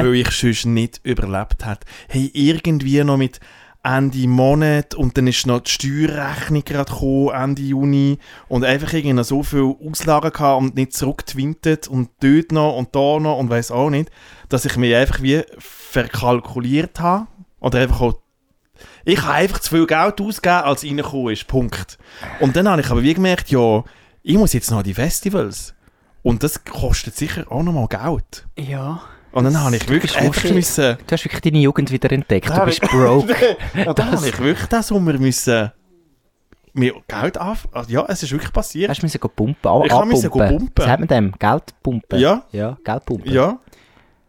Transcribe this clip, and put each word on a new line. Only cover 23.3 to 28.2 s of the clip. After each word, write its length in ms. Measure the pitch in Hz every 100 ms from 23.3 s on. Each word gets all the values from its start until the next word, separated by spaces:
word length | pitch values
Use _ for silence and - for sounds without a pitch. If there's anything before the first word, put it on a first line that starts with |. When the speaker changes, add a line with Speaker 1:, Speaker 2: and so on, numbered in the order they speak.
| 180 -
Speaker 1:
ja, 340 | 135 117 107 - - _ _
ich 140 | - 190
muss 140 | 202
jetzt 160 | 123 -
noch 80 | 110
an 60 |
die 100 | 98
Festivals. 800 | 95 143 - 202 190 110 - - - _ _ _ _
Und 200 | 123 117
das 200 | 143 -
kostet 520 | - - 127 - - -
sicher 340 | 151 - -
auch 140 | 123
nochmal 240 | 170 160 110
Geld. 580 | 101 139 135